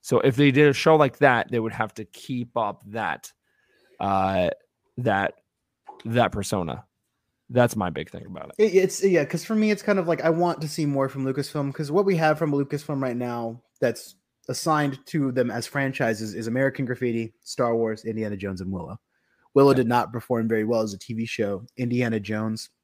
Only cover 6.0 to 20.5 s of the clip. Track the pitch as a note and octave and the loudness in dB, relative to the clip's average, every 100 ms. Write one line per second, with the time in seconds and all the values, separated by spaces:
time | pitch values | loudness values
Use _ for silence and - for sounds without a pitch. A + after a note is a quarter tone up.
6 | A2+ A#2 A2+ G#2+ G2 G2+ E2+ B1 - _ | -4 2 2 0 -4 -4 -4 -8 -14 _
7 | _ _ _ _ _ B2 A#2+ G#2+ F2+ D#2+ | _ _ _ _ _ 2 2 0 -4 -4
8 | D#2 - - F2 - - G#3+ F#3 F#3 - | -10 -14 -16 -16 -16 0 4 4 2 0
9 | G3 F3 D3+ E3+ - A3 G#3+ G3+ - G3 | 2 2 2 -4 -2 0 0 0 0 0
10 | E3+ D#3+ D#3+ E3 F3 E3 D#3 D#3+ D3 C#3 | 0 0 2 2 0 0 -6 -2 -2 0
11 | C3+ C3+ C3 C3+ C#3 D3+ C#3 C3+ C#3+ E3 | -2 -2 -4 -4 -4 -4 -6 -6 -2 0
12 | G3 F3 D#3 D3+ D#3+ C#3+ C#3 D3 - C#3+ | 2 4 2 2 2 0 0 -4 -4 -4
13 | C3 A#2+ B2 A#2+ A#2 A#2 _ _ B2 A2+ | -2 -4 -4 -4 -6 -10 _ _ -2 -2
14 | - - _ _ - C3 E3+ D3+ C#3+ C3+ | -12 -20 _ _ -10 -6 0 0 0 -4
15 | - D#3+ C3+ B2+ A#2+ A2 - C#3+ C3+ C3 | -6 -2 -2 0 -2 -2 -6 -4 -4 -2
16 | B2 G#2+ A2 F#2+ A2+ B2 C3+ C3+ B2+ A#2+ | -2 -2 -6 -6 -4 0 0 0 -6 -4
17 | B2 A#2 A2+ _ - - A#2+ A#2 A2+ G#2+ | -2 -2 -6 _ -16 -2 0 2 0 -4
18 | A2+ A2 G#2+ G2+ G2 F#2+ F#2 F#2+ - - | -6 -6 -4 -4 -6 -6 -6 -8 -8 -14
19 | _ _ _ _ _ C#3+ C#3 C3 A#2+ B2 | _ _ _ _ _ 6 6 6 4 2
20 | - A#2 - A#2+ A2+ | 0 -6 -4 -2 0